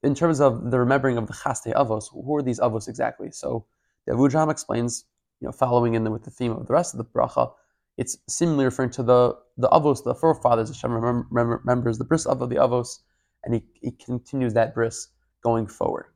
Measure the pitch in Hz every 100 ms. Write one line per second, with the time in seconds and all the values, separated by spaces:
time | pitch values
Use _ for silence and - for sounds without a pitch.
0 | 139 139 170 151 143 117 - 127 123 135
1 | 135 120 110 - - - - - 131 107
2 | - - 123 147 131 117 123 110 - 117
3 | 120 117 - - 135 120 - _ _ _
4 | - 117 139 147 156 156 - 113 120 117
5 | - _ _ _ - - 131 120 120 113
6 | 110 107 - - 123 110 117 135 180 120
7 | 117 - 127 - 123 - _ _ _ -
8 | 135 - - - 170 151 131 120 127 120
9 | 120 123 123 - _ - 127 160 151 135
10 | - 127 165 156 - 117 110 - 123 117
11 | 117 120 120 120 120 117 - 123 120 110
12 | 123 160 147 131 123 131 131 123 120 -
13 | _ _ _ _ - 117 - _ 123 120
14 | - 123 - 135 123 110 110 - 113 -
15 | - _ _ _ 117 113 104 - - -
16 | -